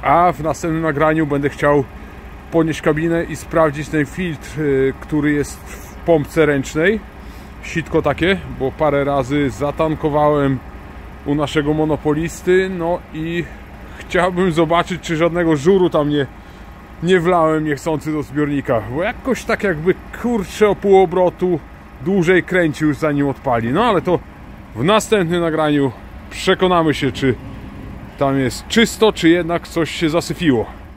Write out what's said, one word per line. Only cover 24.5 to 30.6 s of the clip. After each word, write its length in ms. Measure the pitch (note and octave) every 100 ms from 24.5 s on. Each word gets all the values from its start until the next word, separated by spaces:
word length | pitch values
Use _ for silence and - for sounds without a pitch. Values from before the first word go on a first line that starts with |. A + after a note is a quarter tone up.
| - -
w 100 | G#2+
następnym 560 | C#3+ G#3+ - G#3+ E3+ F3
nagraniu 520 | E3+ D#3 D#3 D3 C#3 A2+ - - -
przekonamy 640 | - - F#3 F#3 F3+ D#3+
się, 180 | C#3 C#3
czy 220 | - C3+ A2 - - - - - - - -
tam 200 | C#3 C3+
jest 300 | B2+ - -
czysto, 440 | - A3+ - A3
czy 160 | - E3
jednak 400 | F3 E3 E3+ -
coś 220 | - D#3
się 200 | - E3
zasyfiło. 560 | D#3+ D3+ D#3 E3 B2